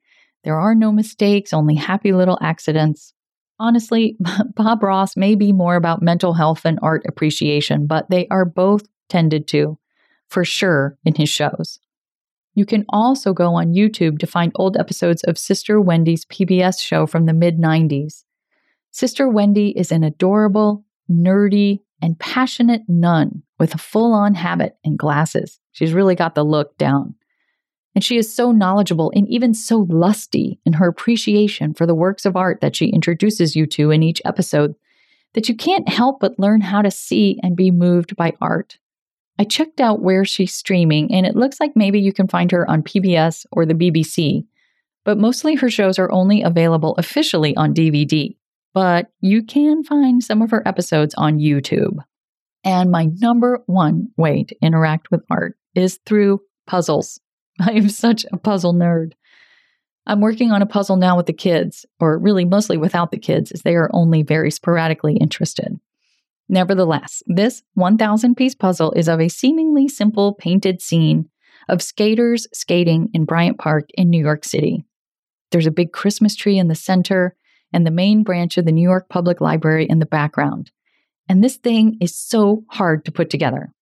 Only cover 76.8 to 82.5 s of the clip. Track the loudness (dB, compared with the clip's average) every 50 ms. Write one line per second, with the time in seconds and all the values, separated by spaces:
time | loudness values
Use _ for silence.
76.8 | -4 -2 0 0 0 0 0 0 0 -2 -4 _ _ _ _ _ _ _ -2 0
77.8 | 0 0 0 0 2 2 2 2 2 0 -2 -2 -4 -2 -2 -2 0 2 2 2
78.8 | 2 2 2 0 -2 -4 -4 -2 0 -2 -2 0 -2 -2 -2 0 0 0 0 0
79.8 | 0 0 0 0 0 0 -2 -2 -2 -2 -2 -4 -4 -4 -4 -8 -12 -16 _ _
80.8 | _ _ _ _ _ _ _ _ _ 0 2 2 2 2 0 -2 -4 -2 0 2
81.8 | 2 2 0 0 -4 -6 -6 -8 -10 -4 -2 0 2 2